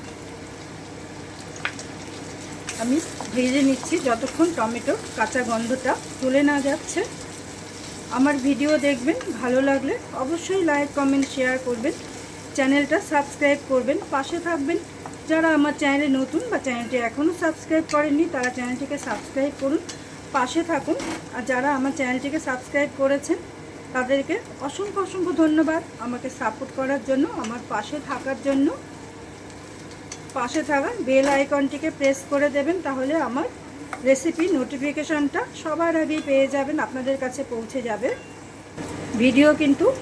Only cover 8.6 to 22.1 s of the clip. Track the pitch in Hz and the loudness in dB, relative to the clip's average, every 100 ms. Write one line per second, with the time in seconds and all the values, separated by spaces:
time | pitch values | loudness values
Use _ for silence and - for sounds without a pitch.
8.6 | 294 302 285 254 254 480 392 233 247 254 | 4 4 4 2 2 0 -2 -4 2 4
9.6 | 277 277 277 480 - - 262 339 - 381 | 4 4 2 -4 -4 -4 -2 -2 0 2
10.6 | 330 285 285 285 277 277 269 269 254 254 | 4 2 2 2 2 4 2 0 0 0
11.6 | 254 233 269 - - - - - - - | -2 -2 -2 -4 -8 -14 -14 -14 -8 0
12.6 | 262 285 277 330 - 294 285 - 285 285 | 4 4 4 2 2 0 0 2 4 4
13.6 | - 262 233 339 - 277 277 330 339 320 | 2 0 2 0 0 -2 -2 -4 -2 -2
14.6 | 277 381 - - - - - 320 330 302 | 0 -2 -4 -14 -14 -10 0 2 4 4
15.6 | 294 294 285 277 294 262 262 339 494 359 | 2 2 2 2 4 2 2 -2 0 -2
16.6 | 262 240 226 247 233 254 320 349 330 311 | -2 -4 -2 0 0 0 0 2 -2 -2
17.6 | - 320 320 302 302 294 339 269 247 247 | 0 0 2 2 4 4 2 0 -2 -2
18.6 | 247 254 277 285 262 208 - 269 285 - | -4 -4 -4 -4 -4 -6 -4 0 0 0
19.6 | 269 311 - - - - - 277 254 320 | 0 0 -2 -12 -14 -14 -4 0 0 0
20.6 | 330 302 - 466 330 - - - 226 254 | 0 0 0 -2 -4 -8 -8 -8 -2 2
21.6 | 277 269 269 262 254 | 2 2 0 0 0